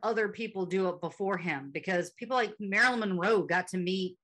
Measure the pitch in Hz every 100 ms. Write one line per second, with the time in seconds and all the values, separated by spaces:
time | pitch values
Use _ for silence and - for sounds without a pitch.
0 | 214 226 208 214 226 190 180 190 185 175
1 | 165 - 196 185 165 143 139 147 180 180
2 | 170 - 233 254 214 - 208 202 254 247
3 | 208 180 190 214 151 175 180 185 175 190
4 | 185 -